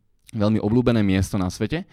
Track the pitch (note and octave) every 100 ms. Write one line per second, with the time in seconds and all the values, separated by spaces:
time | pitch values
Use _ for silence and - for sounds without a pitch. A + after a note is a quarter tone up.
0 | _ _ - A2 G#2 A2 G#2 A#2+ B2 A#2
1 | G2+ F#2+ F#2+ G#2 F2+ - G#2+ D#3+ -